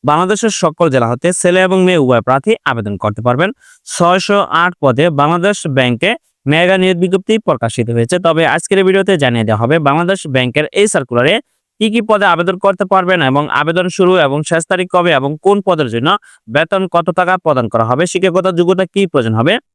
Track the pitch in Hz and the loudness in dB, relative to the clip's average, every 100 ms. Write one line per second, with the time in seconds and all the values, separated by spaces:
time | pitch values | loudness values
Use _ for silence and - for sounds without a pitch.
0 | - 151 185 208 226 - 165 151 165 131 | 0 0 0 0 -2 0 -4 0 0 2
1 | 117 120 175 180 180 180 185 190 185 175 | 0 0 -2 0 2 2 2 2 2 2
2 | 127 120 117 135 208 233 - 117 101 101 | 2 2 2 0 0 0 0 -4 -6 -4
3 | 107 107 117 123 185 - - _ - - | -4 -2 -2 0 -2 -4 -20 _ -14 -2
4 | 170 185 185 202 185 156 175 180 139 123 | 0 0 0 0 0 0 -2 0 0 2
5 | 170 143 147 170 185 208 160 135 123 120 | 0 2 0 2 0 -2 -2 0 0 0
6 | 185 240 _ _ 135 156 180 190 185 175 | -2 -4 _ _ -2 0 2 2 2 0
7 | 180 185 190 220 - 139 117 - 117 117 | 0 -2 0 -2 0 -2 -4 -4 -2 -2
8 | 117 180 170 160 160 156 - 196 190 190 | 0 0 0 0 0 0 0 0 2 2
9 | 196 180 135 117 110 107 117 165 143 147 | 2 0 2 0 0 0 0 2 2 0
10 | 175 190 160 131 123 135 151 - 214 185 | 0 -2 -2 -2 0 -2 -2 0 0 0
11 | 131 120 131 214 - _ _ _ 214 226 | -2 0 2 0 -4 _ _ _ -2 0
12 | 220 208 196 165 170 185 196 190 190 190 | 0 0 2 2 0 0 -2 -2 0 0
13 | 180 185 135 139 147 - 151 170 185 - | 0 0 2 0 0 -2 -2 -2 -4 0
14 | 185 185 143 143 151 165 170 185 180 180 | 2 4 2 -2 -2 -4 -2 -4 -2 0
15 | 175 143 139 151 196 202 196 165 135 117 | 2 0 -2 -2 0 0 0 -2 -2 -2
16 | 143 202 - _ - 127 160 196 190 170 | -2 -2 -6 _ -4 -2 0 -2 0 -2
17 | 165 170 180 185 160 131 113 113 113 127 | -2 -2 0 0 0 -2 0 -2 0 0
18 | 175 185 185 175 185 170 175 185 190 202 | 0 0 0 0 0 0 0 0 -2 -2
19 | 196 143 113 110 135 233 _ | 0 0 0 0 0 0 _